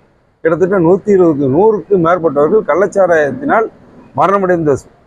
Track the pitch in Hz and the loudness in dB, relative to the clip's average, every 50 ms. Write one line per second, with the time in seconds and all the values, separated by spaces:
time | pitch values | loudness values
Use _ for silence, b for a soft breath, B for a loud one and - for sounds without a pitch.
0 | _ _ _ _ _ _ _ _ - 160 170 156 185 175 208 190 160 165 190 185 | _ _ _ _ _ _ _ _ -4 -2 -2 0 0 0 0 0 2 2 2 0
1 | - 214 202 185 180 165 151 135 143 131 131 165 208 226 214 190 - - 202 185 | 0 0 2 2 2 2 2 0 -2 0 0 2 2 2 0 -2 -2 -2 -2 0
2 | 160 165 180 180 160 165 135 143 147 156 202 220 - - 147 175 202 - - 196 | 2 0 0 0 -2 -2 0 0 0 0 0 0 0 -2 -2 0 -2 -2 0 0
3 | 185 175 170 156 147 139 127 127 147 147 180 226 226 - - - - - - - | 0 2 2 0 0 -2 -4 -6 -4 -2 0 0 -2 -4 -8 -14 -20 -20 -20 -20
4 | - - - 135 156 180 196 202 190 180 180 165 160 147 135 - - - _ _ | -20 -10 -4 -2 0 0 0 0 0 -2 -2 0 0 -2 -2 -2 -4 -10 _ _
5 | _ | _